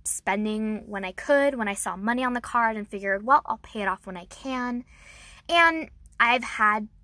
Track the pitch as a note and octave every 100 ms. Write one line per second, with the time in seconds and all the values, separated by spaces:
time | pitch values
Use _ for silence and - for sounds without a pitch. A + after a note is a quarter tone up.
0 | - - - G3+ G#3+ G#3+ A3 G#3+ - G3+
1 | F#3+ - - C#4+ C#4 C4+ G#3 G3+ G3+ F3+
2 | G#3 A#3+ B3+ B3 - A#3+ A3+ A3 G#3 G3+
3 | G3 G3 A3 F#3+ - A3 - G#3+ G3 F#3+
4 | - F#3 F#3 - C4+ B3+ B3 B3 B3 -
5 | - - - - - E4+ E4 D#4+ D4+ -
6 | - - A#3 B3 A#3+ - G#3+ G#3+ G#3+ _